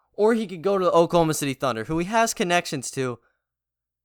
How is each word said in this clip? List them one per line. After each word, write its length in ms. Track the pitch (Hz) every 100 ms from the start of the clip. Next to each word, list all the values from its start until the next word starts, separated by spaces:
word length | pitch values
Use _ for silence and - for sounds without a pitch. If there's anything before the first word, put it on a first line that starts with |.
| _
Or 200 | - 214
he 140 | 233 208
could 140 | 180
go 160 | 196 196
to 80 | 175
the 80 |
Oklahoma 400 | 170 170 175 160
City 200 | 151 143
Thunder, 300 | 131 135 110
who 160 | 110 160
he 60 | 175
has 280 | 226 226
connections 560 | - 185 175 175 147 -
to. 280 | - 127 117 _ _ _ _ _ _ _ _